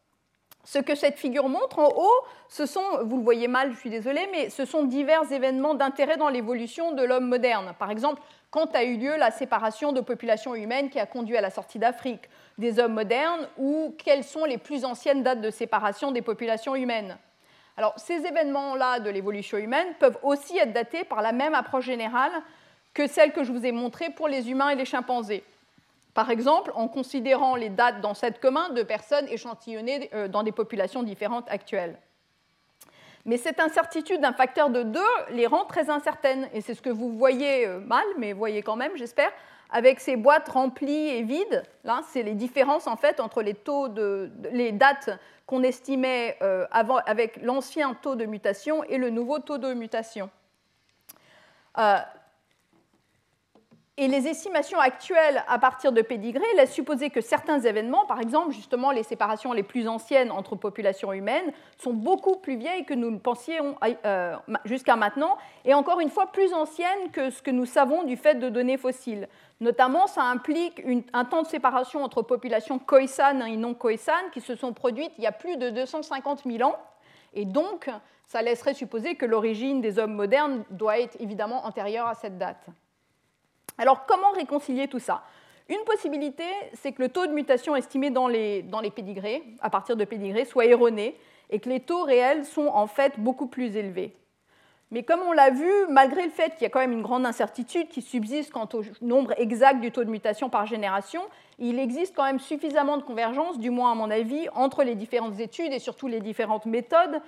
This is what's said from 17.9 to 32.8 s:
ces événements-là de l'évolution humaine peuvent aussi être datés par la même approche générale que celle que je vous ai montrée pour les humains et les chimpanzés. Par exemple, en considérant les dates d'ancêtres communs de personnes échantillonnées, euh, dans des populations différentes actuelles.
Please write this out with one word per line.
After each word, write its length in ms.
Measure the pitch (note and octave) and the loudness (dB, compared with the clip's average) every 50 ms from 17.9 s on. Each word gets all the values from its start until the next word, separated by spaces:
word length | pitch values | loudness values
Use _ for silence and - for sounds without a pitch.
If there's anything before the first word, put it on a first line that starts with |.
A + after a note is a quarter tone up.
| - | 0
ces 280 | - - - F4 E4 D4 | -2 -6 -4 -4 -4 -2
événements-là 760 | F4 C#4+ E4 D4+ C#4+ C#4 C#4 C#4 C#4 C4 C4 B3+ B3+ B3 A#3+ | -2 0 0 0 0 0 -2 -4 -4 -2 0 0 0 0 0
de 100 | G#3 G#3 | -2 -4
l'évolution 480 | G3+ G3 F#3+ G#3 G#3 G3+ G3 - A3+ G3+ | -4 -4 -4 -4 -6 -6 -8 -6 -6 -4
humaine 300 | G#3+ A3 C4 D4+ F#4 F4+ D#4+ - | -4 0 0 0 0 -2 0 4
peuvent 200 | D4 B3 - - - | 4 4 4 4 0
aussi 340 | C#4 C#4+ C#4+ - - F4 | 2 0 0 -2 -4 0
être 160 | F#4 D4+ A3+ G#3 | 2 2 2 2
datés 300 | A#3+ A3+ - - E4 F4 | -2 -2 -2 -4 -6 -6
par 180 | - B3 A3 | -4 -4 -2
la 120 | G#3+ A3+ A#3 | 0 0 0
même 220 | B3 C#4 D#4 D#4 | 0 0 2 2
approche 320 | C4 - - - C4 A#3+ | 0 -2 0 -2 -4 -2
générale 460 | B3 B3 A#3 A3+ A3 A#3+ A#3+ C4+ D#4+ F4+ D#4+ D#4+ - - _ _ _ _ _ _ _ - | -2 -4 -4 -4 -2 0 0 0 0 0 -4 -8 -10 -20 _ _ _ _ _ _ _ -2
que 140 | - C#4+ C4+ | -2 -2 0
celle 240 | - F4+ D4+ D4+ D4+ | 6 6 6 6 6
que 100 | E4+ C#4 | -2 -2
je 100 | A#3 A#3+ | -2 -2
vous 140 | B3 A3+ | -2 -2
ai 60 | B3 A#3 | -2 -2
montrée 380 | A#3 B3 A#3+ - - E4 E4 | -2 -4 -4 -4 -6 -8 -8
pour 180 | E4 - D#4+ D4+ | -6 -4 -2 -2
les 200 | C4+ C4+ A3+ A#3 | -2 -2 -4 -2
humains 220 | C4 C4 C#4 C#4+ | 0 2 2 2
et 60 | C#4+ | 2
les 80 | B3+ C4 | 0 -2
chimpanzés. 600 | B3+ - B3+ B3 B3+ B3+ A#3+ A3 G3+ G#3 F#3 - _ _ _ _ _ _ _ _ _ _ _ _ _ - | -2 -2 -4 -2 -2 -2 -4 -2 -4 -6 -8 -8 _ _ _ _ _ _ _ _ _ _ _ _ _ -2
Par 160 | A3+ G#3+ B3 | 0 2 2
exemple, 400 | A#3 A3+ B3 C#4 D#4 F#4 - - - | 0 2 4 4 4 4 2 -2 -4
en 100 | A3+ A3+ | -4 -4
considérant 680 | - - C#4 B3+ - - C4+ A3 C4 C4 - C4+ C4 B3+ | -4 -4 -6 -8 -4 -6 -4 2 4 4 4 4 2 2
les 140 | A#3+ A3+ G#3+ | 0 -2 -4
dates 300 | F#3+ G#3+ A#3+ A#3+ A3+ G#3 | 2 4 4 4 4 0
d'ancêtres 380 | G3 G#3 G3+ - B3 A#3+ A3+ - | -4 -4 -4 -2 -4 -4 -4 2
communs 300 | - C4 C4 D#4 F4 F4+ | 2 2 4 4 -2 0
de 160 | B3+ A#3+ G#3+ | -2 -2 -2
personnes 420 | F#3 A3 G#3 - - C#4+ C#4+ C#4 - | -2 -2 -6 -2 0 0 0 0 -2
échantillonnées, 800 | A#3 A3+ - A#3+ A3 - - A#3 A3+ G#3+ A3+ B3 C#4 C#4 C4+ - - | -6 -8 -8 -12 -14 -14 -12 -12 -10 -8 -4 -4 -4 -4 -6 -6 -6
euh, 140 | G#3+ G3+ G3 | -6 -6 -2
dans 160 | F#3+ G#3 G#3+ | -2 -2 -2
des 80 | A3 G#3 | -2 -2
populations 500 | - G#3+ A3 A#3 G3 F#3 G3 - B3+ A#3+ | -4 -4 -4 -2 -2 -2 -2 -2 -4 -6
différentes 480 | G#3+ G3 - G#3 G3+ A#3+ A#3+ A#3+ - | -6 -6 -4 -4 -4 -4 -4 -6 -6
actuelles. 480 | G#3 G3+ - - G#3+ F#3+ F3 E3+ - - _ _ _ _ _ _ _ _ _ _ _ _ _ _ _ _ | -8 -8 -8 -6 -6 -4 -4 -6 -10 -14 _ _ _ _ _ _ _ _ _ _ _ _ _ _ _ _